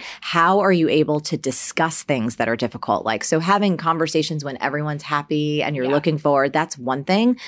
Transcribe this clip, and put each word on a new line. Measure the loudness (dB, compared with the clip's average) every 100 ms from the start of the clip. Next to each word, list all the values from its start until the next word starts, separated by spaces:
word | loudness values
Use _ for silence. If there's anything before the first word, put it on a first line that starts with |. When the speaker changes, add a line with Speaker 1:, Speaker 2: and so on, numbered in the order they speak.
| -14 -14
Speaker 1:
How | -4 2 4 4
are | 4
you | 4 4
able | 4 2 0
to | -2 -4
discuss | -2 0 0 0 0 0
things | -2 -2 -2 -2
that | -2
are | -2
difficult? | -4 -6 -2 -2
Like, | 0 -2
so | 0 0
having | 2 2 2 0
conversations | 0 -2 0 0 -2 -4 -6
when | -4
everyone's | -4 -2 -4 -6
happy | -4 -4 -2 -2 0 -2
and | -2 -2
you're | 0
Speaker 2:
Yeah. |
Speaker 1:
looking | 0 0 0
forward, | 2 2 2
that's | 0 -2 -4
one | -4 -4
thing. | 0 2 2 0